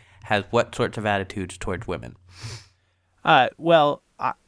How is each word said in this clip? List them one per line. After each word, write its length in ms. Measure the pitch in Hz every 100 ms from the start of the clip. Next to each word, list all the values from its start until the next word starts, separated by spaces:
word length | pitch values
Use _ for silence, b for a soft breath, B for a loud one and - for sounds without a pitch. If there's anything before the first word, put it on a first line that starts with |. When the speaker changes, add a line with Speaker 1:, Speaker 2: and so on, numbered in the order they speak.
| b b -
Speaker 1:
has 200 | 107 98
what 220 | 117 110
sorts 240 | - 113 -
of 80 | 107
attitudes 520 | 101 95 - 90 -
towards 300 | - 90 -
women? 280 | 87 60 - _ B B B B B B B _ _ -
Speaker 2:
Uh, 240 | 156 120 -
well, 460 | 160 165 147 - _ -
I, 160 | - -